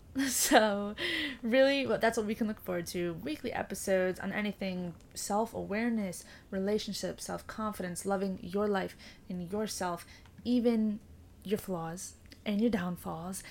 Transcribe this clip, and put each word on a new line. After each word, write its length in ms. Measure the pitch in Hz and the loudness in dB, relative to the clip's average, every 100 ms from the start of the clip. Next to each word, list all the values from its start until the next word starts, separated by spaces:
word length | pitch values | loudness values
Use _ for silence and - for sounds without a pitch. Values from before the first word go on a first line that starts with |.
| - 262 | -8 -2
<laughs> 140 | 269 | 0
So 640 | - - 262 214 202 202 208 - 339 302 240 | 2 6 8 8 4 -2 -4 -2 -2 -2 -4
really, 440 | 233 254 269 277 247 | 2 6 8 6 2
well, 120 | 202 | 2
that's 180 | 226 226 | 2 2
what 80 | |
we 100 | 208 | 0
can 120 | 220 214 | 0 -2
look 140 | 214 | -2
forward 260 | - 175 170 | -4 -4 -2
to. 260 | 185 175 165 | -2 -2 -2
Weekly 300 | 226 302 - | -4 -6 -4
episodes 680 | - - 202 - 190 185 180 | -4 -4 -4 2 4 4 0
on 140 | 196 | -4
anything 640 | 190 208 196 190 180 180 165 - | -2 -2 -4 -4 -4 -6 -8 -12
self-awareness, 1120 | - - 208 226 185 175 202 240 226 196 170 - - - | -8 -2 0 0 -2 -2 0 2 2 0 -4 -12 -18 -8
relationships, 760 | 190 190 214 214 196 185 - | -2 2 2 0 -4 -4 -4
self-confidence, 840 | - 175 - - 214 202 180 175 196 | -6 -6 -6 -6 -4 -4 -6 -4 -2
loving 320 | 196 196 185 | 0 0 -4
your 260 | - 190 208 | -4 0 2
life 300 | 196 180 - - - - | 2 -2 -6 -18 -16 -10
and 220 | 180 175 | -8 -4
yourself, 540 | 208 214 - 180 170 - - - - | -2 -2 -2 -4 -4 -8 -20 -20 -8
even 560 | 220 247 233 226 220 208 - - - - | 2 4 6 4 2 0 -8 -20 -20 -16
your 160 | - 202 | -4 -4
flaws 540 | - 180 165 175 - - - - | -2 -4 -4 -8 -12 -14 -20 -10
and 160 | - 202 | -2 2
your 100 | 233 | 4
downfalls, 720 | 214 180 175 185 165 170 190 - | 2 0 -4 -6 -6 -6 -8 -12